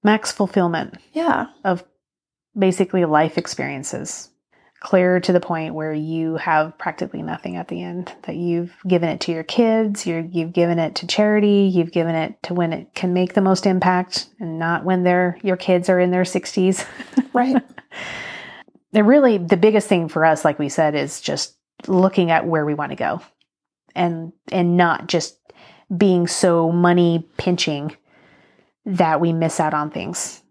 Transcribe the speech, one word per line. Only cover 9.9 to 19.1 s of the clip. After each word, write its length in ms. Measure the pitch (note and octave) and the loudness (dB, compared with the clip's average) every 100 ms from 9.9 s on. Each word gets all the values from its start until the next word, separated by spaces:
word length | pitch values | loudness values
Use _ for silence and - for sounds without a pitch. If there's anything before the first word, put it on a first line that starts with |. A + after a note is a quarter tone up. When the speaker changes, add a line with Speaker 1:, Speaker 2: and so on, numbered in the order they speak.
| G3+ - | -2 -4
Speaker 1:
you're, 140 | E3 | -4
you've 320 | E3 F3 E3 | -4 -4 -2
given 260 | F3 E3+ E3+ | 0 2 2
it 180 | D#3+ - | -2 -6
to 120 | E3+ | -4
charity, 640 | - G#3+ G#3+ G#3 G3+ G3 | 0 2 4 4 4 4
you've 200 | F3+ E3 | 2 0
given 220 | E3+ E3 D#3+ | 0 0 -2
it 260 | D#3+ - | -4 -8
to 100 | - | -6
when 200 | F3+ E3+ | -2 -2
it 200 | D#3 - | -4 -10
can 200 | - F#3 | -6 -2
make 200 | F3+ F3+ | 0 0
the 60 | G#3 | 2
most 260 | F#3+ F#3 G3+ | 2 2 2
impact 600 | F#3 F3+ F3+ F#3 - - _ | 2 2 0 -2 -8 -10 _
and 180 | F3+ D#3+ | -10 -4
not 240 | E3 E3+ | -2 -2
when 200 | F3+ F#3 | 0 2
they're, 340 | F3+ F3+ F3+ F3 | 2 2 0 -2
your 140 | G3+ F3+ | -4 -2
kids 320 | - F3+ F3+ | 0 0 2
are 140 | F3+ | 2
in 100 | F3+ | 2
their 140 | F3+ F3+ | 2 0
sixties. 600 | G3+ - - F#3 F#3+ - | -4 -4 0 0 0 -6
<laughs> 60 | - - - B3+ | -14 -4 -4 -2
Speaker 2:
Right. 240 | B3 B3+ C4 - - _ - - - - - - - - _ _ | -2 0 0 -2 -20 _ -16 -14 -14 -14 -16 -18 -20 -20 _ _
Speaker 1:
And 140 | G#3 | 2
really, 300 | G#3 | 6